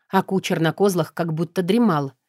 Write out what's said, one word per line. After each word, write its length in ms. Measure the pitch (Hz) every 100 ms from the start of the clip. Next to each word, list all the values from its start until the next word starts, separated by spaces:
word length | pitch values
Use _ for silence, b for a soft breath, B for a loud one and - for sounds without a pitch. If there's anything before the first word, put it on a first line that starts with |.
| _
а 140 | 190
кучер 360 | 185 190 - 170
на 140 | 160
козлах 400 | 151 202 175 151
как 200 | - 170
будто 280 | 156 170 -
дремал. 500 | 180 220 233 156 139 -